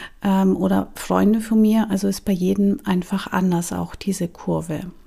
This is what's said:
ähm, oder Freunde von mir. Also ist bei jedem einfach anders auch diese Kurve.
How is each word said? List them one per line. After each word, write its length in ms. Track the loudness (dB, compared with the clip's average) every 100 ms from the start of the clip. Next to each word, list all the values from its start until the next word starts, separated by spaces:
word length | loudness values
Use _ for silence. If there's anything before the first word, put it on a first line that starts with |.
| -16 -6
ähm, 340 | 0 2 4 2
oder 360 | 2 0 -2
Freunde 480 | -8 -2 2 4 2
von 180 | 2 4
mir. 280 | 4 4 2
Also 180 | 0 -2
ist 180 | -2 -2
bei 80 |
jedem 460 | 0 0 2 2 0
einfach 480 | 0 -2 0 -6 -2
anders 420 | 0 2 0 -2
auch 220 | -6 -6 -8
diese 320 | -6 -4 -6
Kurve. 540 | -6 -4 -4 -4 -8 -8 -14